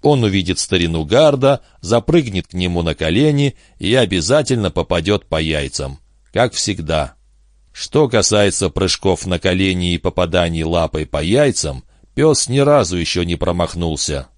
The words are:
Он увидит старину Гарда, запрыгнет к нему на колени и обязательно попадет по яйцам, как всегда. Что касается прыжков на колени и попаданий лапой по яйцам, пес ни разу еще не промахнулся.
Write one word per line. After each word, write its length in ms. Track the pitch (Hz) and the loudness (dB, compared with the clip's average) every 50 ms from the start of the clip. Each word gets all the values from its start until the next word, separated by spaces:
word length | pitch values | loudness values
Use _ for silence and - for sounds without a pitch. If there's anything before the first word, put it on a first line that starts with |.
Он 240 | - 147 147 135 117 | 4 2 2 4 2
увидит 340 | 104 95 98 92 82 90 - | 2 2 0 0 -2 -4 -4
старину 460 | - - - 92 87 82 82 80 80 | -4 -2 -2 0 0 0 -2 -2 -2
Гарда, 560 | 73 90 123 156 151 143 131 127 135 143 - - _ _ _ - | 2 4 4 4 4 4 4 2 2 2 0 -4 _ _ _ -4
запрыгнет 640 | - - 117 110 - 156 175 147 117 98 92 85 | 0 0 0 2 2 2 2 2 0 -4 -6 -6
к 80 | _ - | _ -4
нему 260 | 90 90 90 87 87 85 | -4 -2 0 0 0 -2
на 120 | 82 78 | -2 -2
колени 600 | - 80 80 82 104 143 151 147 143 143 139 - - _ _ _ - | -2 -2 0 2 2 2 2 2 2 0 0 -2 -6 _ _ _ -8
и 160 | - 90 113 | -4 0 2
обязательно 760 | 131 123 95 92 90 78 78 127 151 147 - 135 120 107 92 | 2 2 2 0 -2 0 2 2 2 2 2 -2 0 0 -2
попадет 560 | - - 82 - 90 85 80 87 104 98 - | -2 -4 -4 -2 -2 -2 0 0 -2 -2 -2
по 140 | _ - 80 | _ -4 -2
яйцам, 580 | 80 78 78 76 73 67 - - 69 67 69 - _ _ _ _ _ _ _ | -2 -2 -2 -2 -4 -6 -6 -8 -8 -8 -10 -14 _ _ _ _ _ _ _
как 220 | - 120 127 - | 0 0 0 0
всегда. 600 | - - - 101 - 82 76 82 78 71 67 - _ _ _ _ _ _ _ _ _ _ _ | -4 -4 -4 -4 -6 -4 -4 -2 -2 -2 -4 -8 _ _ _ _ _ _ _ _ _ _ _
Что 380 | _ - - - - 147 156 131 | _ -14 -14 -2 0 2 2 2
касается 640 | 117 113 95 - 107 104 104 101 87 - 101 90 | 2 0 2 2 2 2 2 2 2 0 -4 -4
прыжков 560 | - - 95 90 - - - 98 92 82 - | -2 -2 -2 -2 -2 0 0 0 0 0 -2
на 120 | 90 90 87 | -4 -4 -2
колени 540 | - 92 90 92 95 95 92 90 87 87 87 | 0 0 0 2 2 0 0 0 0 -2 -2
и 60 | 82 | -2
попаданий 680 | - 95 - - 90 85 80 90 87 85 82 82 80 | -2 -4 -2 -2 -2 0 0 0 0 0 0 -2 -2
лапой 400 | 80 82 85 82 78 - 78 78 | 0 0 0 0 0 -2 -4 -6
по 180 | 71 - 73 76 | -4 -4 -4 -2
яйцам, 600 | 85 101 135 147 139 110 - - 78 69 65 - _ _ _ _ _ _ | 2 2 2 2 2 0 -2 -4 -6 -8 -10 -14 _ _ _ _ _ _
пес 340 | - 139 156 147 - - - | 0 2 2 2 2 0 -2
ни 120 | 120 135 | 0 2
разу 360 | 139 143 147 147 120 82 90 | 4 4 4 4 2 2 0
еще 280 | 87 85 - - 90 87 | -4 -2 -2 -2 -2 -2
не 120 | 87 87 | -2 -2
промахнулся. 920 | 80 - 85 87 87 87 82 - 85 85 82 80 69 - - 76 71 67 - _ | -2 -2 -2 0 0 -2 -2 -2 -4 -4 -4 -4 -4 -4 -6 -6 -6 -8 -12 _